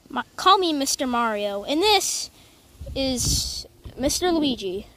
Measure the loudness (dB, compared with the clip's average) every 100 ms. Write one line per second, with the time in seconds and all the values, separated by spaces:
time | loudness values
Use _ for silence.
0 | -8 -8 -8 0 4 4 4 0 -2 -2
1 | -2 0 0 0 -4 -4 -2 2 4 4
2 | 2 -4 -8 -12 -20 -20 -20 -16 -10 -4
3 | -2 0 0 0 -2 -8 -12 -18 -18 -2
4 | -2 2 2 2 2 0 -4 -6 -10